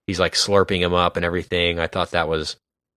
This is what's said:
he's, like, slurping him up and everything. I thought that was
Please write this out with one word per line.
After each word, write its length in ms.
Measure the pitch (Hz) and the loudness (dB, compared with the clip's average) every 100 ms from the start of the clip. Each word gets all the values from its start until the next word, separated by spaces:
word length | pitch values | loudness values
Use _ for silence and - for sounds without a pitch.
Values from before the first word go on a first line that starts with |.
| - | -8
he's, 120 | 90 | -2
like, 160 | 85 - | 0 0
slurping 440 | - 101 92 92 | 2 4 4 2
him 140 | 87 | 2
up 220 | 90 87 87 | 2 2 0
and 80 | 85 | -2
everything. 540 | 87 - 90 87 85 | -2 -2 0 0 0
I 80 | 82 | -4
thought 240 | 92 87 | -2 -2
that 160 | 87 78 | -2 0
was 260 | 80 76 - _ _ _ | -2 -4 -10 _ _ _